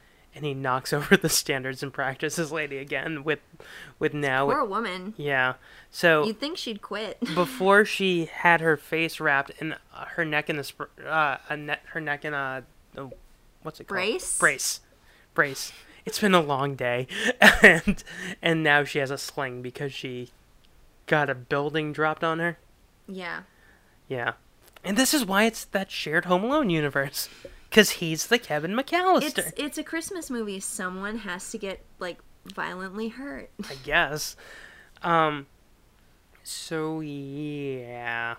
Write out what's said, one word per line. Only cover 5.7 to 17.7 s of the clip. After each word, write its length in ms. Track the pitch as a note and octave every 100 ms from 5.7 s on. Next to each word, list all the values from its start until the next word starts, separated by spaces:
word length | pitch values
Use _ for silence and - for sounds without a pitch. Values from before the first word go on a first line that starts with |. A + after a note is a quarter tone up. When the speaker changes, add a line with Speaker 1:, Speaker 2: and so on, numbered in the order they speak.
| - -
Speaker 1:
So 340 | - F3 D#3 F#3+
Speaker 2:
You'd 140 | G#3+
think 180 | C#4+ F4+
she'd 240 | - G#3
quit. 380 | - G3+ G#3+ -
<laughs> 140 | B3 E3
Speaker 1:
before 500 | F3 - F#3+ G3+ G#3
she 400 | - F#3+ F3 D#3+
had 360 | - F3 E3+
her 160 | E3 D3
face 420 | - E3 E3 -
wrapped 320 | D#3 C#3 C#3 -
and 180 | D#3 - _
her 340 | - - - D#3
neck 240 | D3+ D3+
in 80 | D3+
a 40 | C3+
sp-, 240 | - D3 - C3+
uh, 300 | D#3+ D3 C3 -
a 60 | D3+
ne-, 200 | D3 D3 -
her 80 | E3+
neck 240 | D3+ C#3+ D#3
in 80 |
a, 300 | D3 C3+ C3 B2 _ _ -
a, 120 | C3+ - - - _ _
what's 180 | D#3 -
it 60 | -
called? 80 | F#3+
Speaker 2:
Brace? 400 | G3 F4+ - -
Speaker 1:
Brace. 400 | E3 C3 - - _ _ - _ _ -
Brace. 360 | C#3+ C3+ - - - - -
It's 140 | -
been 160 | G#3 F#3
a 60 |
long 340 | D3 C#3 C#3 C3+
day, 320 | B2 A#2+ C3 G3+ - -
<laughs> 60 | G#3+ -
and, 400 | G#3